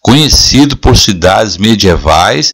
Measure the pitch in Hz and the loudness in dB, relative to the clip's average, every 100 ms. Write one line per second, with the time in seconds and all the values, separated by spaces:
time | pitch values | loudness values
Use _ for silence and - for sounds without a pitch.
0 | - 139 143 - - 131 143 135 - 120 | 2 0 2 -2 0 0 0 0 0 2
1 | - 90 87 101 110 85 107 107 95 80 | 0 -2 0 0 -2 -2 -2 0 0 0
2 | 78 80 95 139 151 | 0 0 0 -2 -6